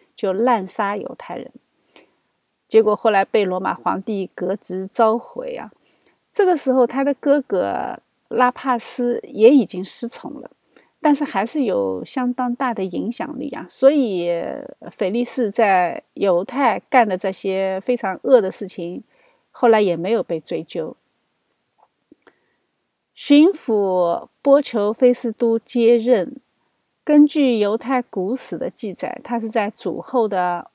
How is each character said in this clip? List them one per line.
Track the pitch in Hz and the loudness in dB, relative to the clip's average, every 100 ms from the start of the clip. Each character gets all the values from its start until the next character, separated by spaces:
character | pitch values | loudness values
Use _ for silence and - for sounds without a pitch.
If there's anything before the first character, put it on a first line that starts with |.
| _ - | _ -8
就 | 196 | -4
滥 | 190 240 226 190 | 0 0 0 -2
杀 | - 202 208 | -4 -4 -6
犹 | - - | -10 -14
太 | - - | -14 -14
人。 | - - _ _ _ _ _ _ _ _ _ _ _ | -14 -20 _ _ _ _ _ _ _ _ _ _ _
结 | 220 | 2
果 | 214 | 4
后 | 208 226 | 2 2
来 | 202 | 2
被 | 196 220 196 | 2 0 0
罗 | 185 | -2
马 | 190 | -4
皇 | 180 - 190 | -4 -4 -4
帝 | 196 202 180 - | -4 -6 -6 -6
革 | 180 202 | -4 -6
职 | - 185 190 | -8 -10 -6
召 | - 220 233 | 0 2 2
回 | - - - - | -4 -12 -10 -10
啊。 | - - _ _ - _ _ | -14 -18 _ _ -20 _ _
这 | - 381 | 0 2
个 | 330 | 2
时 | - | 2
候 | 262 247 | 2 2
他 | 254 | 2
的 | 277 | -2
哥 | 269 294 285 | 0 2 2
哥 | - 190 196 - - - _ _ _ | 2 -2 -2 -4 -6 -10 _ _ _
拉 | - 247 | 0 0
帕 | - 269 240 | 0 -4 -4
斯 | - - 240 240 | -4 -4 -2 -4
也 | - - 220 | -6 4 6
已 | 285 185 | 6 4
经 | 185 | -4
失 | 190 - 240 | -10 -10 -12
宠 | - - - | -12 -14 -16
了， | - - _ _ _ _ | -18 -20 _ _ _ _
但 | 302 285 | 0 0
是 | |
还 | 285 202 220 | 0 -4 -4
是 | 311 | -2
有 | 240 185 95 95 | -2 0 -2 -4
相 | - - 247 | -6 -4 -4
当 | 247 247 | -2 -4
大 | 240 262 | -4 -4
的 | 214 | -4
影 | 190 180 190 | -6 -6 -6
响 | 240 - - | -6 -8 -8
力 | - | -10
啊。 | - 185 | -10 -14
所 | - 269 | 2 4
以 | 302 247 180 175 170 - - - - - | 4 2 -2 -2 -4 -4 -10 -14 -16 -18
腓 | - 190 | -6 -4
力 | 220 | -2
斯 | 240 - 226 | -4 -2 -2
在 | 202 214 190 175 - - - | 2 2 4 2 -4 -14 -4
犹 | 196 175 | 0 0
太 | 185 254 269 202 - | -2 0 0 0 2
干 | 262 220 | 2 4
的 | 202 | 0
这 | 190 | -4
些 | 190 196 190 190 190 | -4 -4 -2 -2 -4
非 | - 247 | -2 -2
常 | 202 185 | -2 -6
恶 | 285 262 | 4 4
的 | 190 | 4
事 | - 185 | -4 -10
情， | - 175 185 - _ _ _ _ | -8 -10 -10 -14 _ _ _ _
后 | - 247 | 0 4
来 | 220 | 4
也 | 208 165 | 2 0
没 | 180 | -2
有 | 226 | -2
被 | - 165 | -2 -6
追 | - 165 | -6 -10
究。 | 165 180 160 - _ _ _ _ _ _ _ _ _ _ _ - _ _ _ _ _ _ _ _ _ | -8 -8 -10 -12 _ _ _ _ _ _ _ _ _ _ _ -20 _ _ _ _ _ _ _ _ _
巡 | - - 285 320 | -14 4 6 6
抚 | 392 - 214 196 185 175 170 - _ | 4 -2 0 2 2 0 -2 -6 _
波 | - 285 | 4 4
求 | 285 226 208 | 4 -2 -2
菲 | 220 254 | 2 2
斯 | 247 240 | 2 -2
都 | 220 233 226 | -2 0 0
接 | - 247 226 240 | -2 0 4 4
任， | 226 233 175 - - _ _ _ _ _ | 4 2 0 -8 -20 _ _ _ _ _
根 | - 302 294 | 4 6 6
据 | 311 269 233 | 4 2 2
犹 | 208 220 | 0 0
太 | 233 262 | -2 -2
古 | 240 - 185 254 | -2 -6 -4 -4
史 | - 170 | -6 -6
的 | - | -8
记 | - 214 | -6 -10
载， | 185 - - | -8 -8 -10
他 | - 233 | -8 -6
是 | 220 | -4
在 | 226 202 | -2 -4
主 | - 185 165 | -4 -6 -6
后 | - 254 220 | -4 -2 0
的 | 196 180 175 - | 0 -2 -4 -8